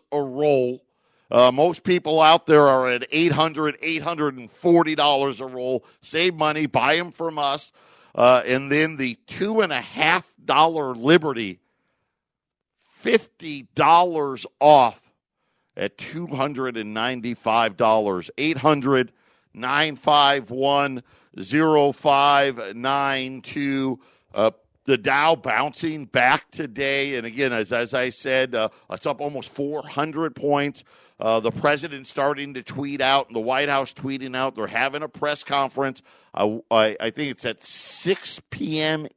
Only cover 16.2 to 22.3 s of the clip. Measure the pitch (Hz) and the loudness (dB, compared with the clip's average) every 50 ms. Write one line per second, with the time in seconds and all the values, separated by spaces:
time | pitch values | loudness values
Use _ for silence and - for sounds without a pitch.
16.2 | 175 160 147 131 135 143 147 127 131 127 120 113 107 107 107 110 113 123 131 123 | -10 -8 -4 -4 -4 -4 -4 -6 -6 -6 -6 -8 -10 -8 -6 -4 -4 -4 -4 -6
17.2 | 110 120 120 - - 113 110 117 117 113 98 - 120 110 110 110 107 104 95 90 | -6 -8 -8 -6 -2 0 2 2 2 0 0 0 2 2 4 2 2 0 -2 -4
18.2 | 82 - - - 139 156 160 131 123 151 151 143 123 135 139 131 123 110 _ _ | -6 -8 -8 -6 -4 -4 -4 0 2 2 2 2 2 0 2 0 0 -2 _ _
19.2 | _ _ _ _ _ _ _ - 117 127 139 147 156 156 143 - - - 147 147 | _ _ _ _ _ _ _ -10 -6 -2 0 0 0 -2 -4 -4 0 4 4 6
20.2 | 143 139 143 139 120 101 120 131 135 139 143 143 143 139 131 123 117 _ _ _ | 6 4 4 2 -2 -6 -6 -2 0 0 2 2 0 -2 -4 -8 -12 _ _ _
21.2 | _ _ _ - 95 98 120 151 160 160 156 151 143 143 127 - - 151 143 139 | _ _ _ -14 -8 -4 -2 0 2 4 4 4 4 2 0 0 2 2 4 4
22.2 | 143 143 | 6 6